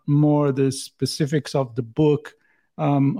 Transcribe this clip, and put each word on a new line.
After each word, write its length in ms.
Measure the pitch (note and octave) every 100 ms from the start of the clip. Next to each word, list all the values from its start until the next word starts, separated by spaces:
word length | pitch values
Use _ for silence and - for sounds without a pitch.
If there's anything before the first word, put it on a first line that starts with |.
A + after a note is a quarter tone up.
| -
more 460 | D3 D3+ D3 C#3+
the 180 | C3+ C3+
specifics 840 | C3 - - C3+ - D3 D3+ -
of 200 | C#3+ B2+ A2+
the 60 |
book. 520 | A2+ A2+ D3+ C#3+ - - _ _ _ -
Um, 380 | D3+ C#3+ C#3